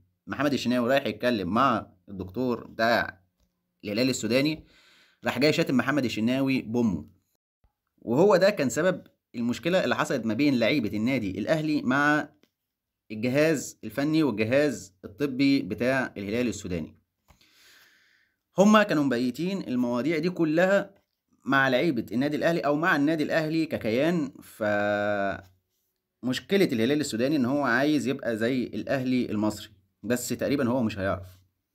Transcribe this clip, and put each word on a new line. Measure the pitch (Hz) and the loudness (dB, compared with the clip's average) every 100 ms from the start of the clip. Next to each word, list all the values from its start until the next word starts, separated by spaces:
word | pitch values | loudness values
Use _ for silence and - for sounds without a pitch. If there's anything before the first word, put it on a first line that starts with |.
| _ _ - | _ _ -10
محمد | 95 143 | -2 0
الشناوي، | 127 117 123 120 | 0 0 0 2
رايح | 139 117 | 2 0
يتكلم | 104 123 113 87 | -2 -2 0 0
مع | 110 135 107 - _ - | 2 2 2 -4 _ -16
الدكتور | 95 92 117 127 117 - | -12 -8 -4 -4 -4 -6
بتاع | - 113 110 78 - _ _ _ _ _ _ | -2 2 2 0 -6 _ _ _ _ _ _
الهلال | 104 104 131 | -6 -2 0
السوداني، | 120 107 127 147 156 - _ _ _ _ _ | -2 0 0 0 -2 -10 _ _ _ _ _
راح | 117 113 | -4 2
جاي | 147 | 2
شاتم | 160 160 127 | 2 2 0
محمد | 120 143 | 2 0
الشناوي | 120 110 113 135 135 131 | 0 -2 -2 0 0 -2
بأمه. | 107 120 117 78 - _ _ _ _ _ _ _ _ _ | 0 0 2 0 -6 _ _ _ _ _ _ _ _ _
وهو | - 123 202 180 | -2 4 6 6
ده | 190 | 4
كان | - 131 | 2 -2
سبب | 147 180 - - _ _ | 0 0 -2 -8 _ _
المشكلة | 120 117 120 170 180 | -6 -4 -2 0 0
اللي | 127 117 | 0 0
حصلت | 151 139 110 | -2 -2 -2
ما | |
بين | 107 147 120 | 0 2 2
لعيبة | 113 147 107 104 | 2 2 -2 -2
النادي | 113 135 98 98 | -2 -2 -4 -4
الأهلي | 107 160 156 147 | -2 -2 0 -2
مع | 120 135 147 147 - _ _ _ _ _ _ _ - | 0 2 2 0 -2 _ _ _ _ _ _ _ -14
الجهاز | 110 123 139 160 143 - - | -6 0 2 2 0 -4 -12
الفني | 110 135 147 156 | -10 -4 0 2
والجهاز | 147 104 110 135 147 104 - _ | 2 0 2 2 2 -2 -10 _
الطبي | - - 143 127 139 139 | -18 -6 -4 0 2 2
بتاع | 90 98 123 135 123 - | 0 -2 0 0 -4 -6
الهلال | 101 117 123 | -4 -2 -2
السوداني. | 95 87 85 76 - _ _ _ _ _ _ - - _ _ _ _ _ _ _ - | -4 -6 -6 -6 -12 _ _ _ _ _ _ -20 -20 _ _ _ _ _ _ _ 4
هما | 202 214 | 6 6
كانوا | 208 151 | 6 2
مبيتين | 143 120 127 123 175 196 - | 0 0 -2 -2 -4 -4 -4
المواضيع | 123 123 120 135 165 | -2 -2 -2 -2 -2
دي | 175 | -2
كلها | 175 160 160 185 196 - _ _ _ _ _ | 0 0 2 2 2 0 _ _ _ _ _
مع | 123 135 135 | -2 2 4
لعيبة | 127 170 120 - | 2 2 -2 -4
النادي | 113 147 147 | -2 -2 0
الأهلي | 160 170 | 0 0
أو | 143 147 | 0 0
مع | 175 156 | 2 2
النادي | 143 160 | 2 0
الأهلي | 139 156 156 165 156 | 0 -2 0 -2 -2
ككيان. | 107 113 117 156 175 135 - | -4 -2 0 2 0 -4 -8
فمشكلة | - - 107 104 104 104 104 101 98 - - _ _ _ _ _ _ _ 120 127 - 196 | -20 -4 -2 0 0 0 0 -2 -2 -6 -12 _ _ _ _ _ _ _ -6 -4 0 2
الهلال | 160 120 117 151 | 2 2 2 0
السوداني | - 110 131 302 | -2 -2 0 2
إن | |
هو | 120 143 | 0 0
عايز | 135 117 147 147 113 | 2 2 2 0 0
يبقى | 139 - 110 | -4 -4 -2
زي | 113 131 | 0 0
الأهلي | 110 104 - 135 127 127 113 | -4 -6 -4 -2 0 0 0
المصري، | 104 107 107 - - _ _ | 0 -2 -2 -10 -20 _ _
بس | 104 123 - | -4 -4 -2
تقريبا | 120 98 143 123 | -4 -2 0 0
هو | 131 | 0
مش | 110 95 | 0 -2
هيعرف. | 95 92 - - _ _ _ | -2 -4 -8 -20 _ _ _